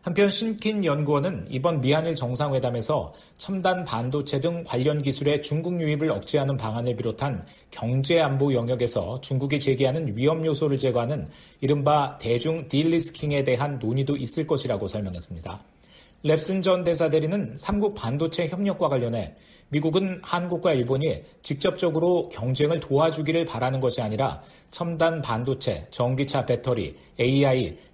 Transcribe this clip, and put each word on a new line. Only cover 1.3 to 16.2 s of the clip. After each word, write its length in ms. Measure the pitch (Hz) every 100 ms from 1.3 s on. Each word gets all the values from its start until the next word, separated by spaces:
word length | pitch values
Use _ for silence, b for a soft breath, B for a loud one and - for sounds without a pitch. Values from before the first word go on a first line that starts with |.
| 131 -
이번 300 | 131 160 160
미한일 340 | 131 151 165
정상회담에서 1000 | 143 123 123 147 135 123 117 110 151 85 B B _
첨단 460 | - 190 185 180
반도체 540 | 160 113 123 147 139 139
등 240 | 156 170
관련 400 | 165 123 135 151
기술의 400 | 139 135 143 147
중국 380 | - 147 165 175
유입을 320 | 156 151 156
억제하는 440 | 151 - 147 139 131
방안을 380 | 110 113 120
비롯한 500 | 107 110 104 98 98 85 B B
경제 480 | - 117 131 135 165
안보 340 | 147 135 143
영역에서 680 | 123 117 127 120 110 90 127
중국이 380 | - 131 139 147
제기하는 580 | 139 127 131 151 151 104
위험 300 | 135 160 160
요소를 320 | 147 156 135
제거하는 500 | 135 120 117 127 76 B B B
이른바 580 | 135 147 139 151 143 -
대중 500 | 113 120 147 165 -
딜리스킹에 760 | 139 165 165 160 - 151 143
대한 380 | 135 123 143 135
논의도 360 | 110 127 135 143
있을 300 | 120 - 160
것이라고 400 | 143 120 104 98
설명했습니다. 800 | 107 98 87 - 85 90 92 - _ B B B B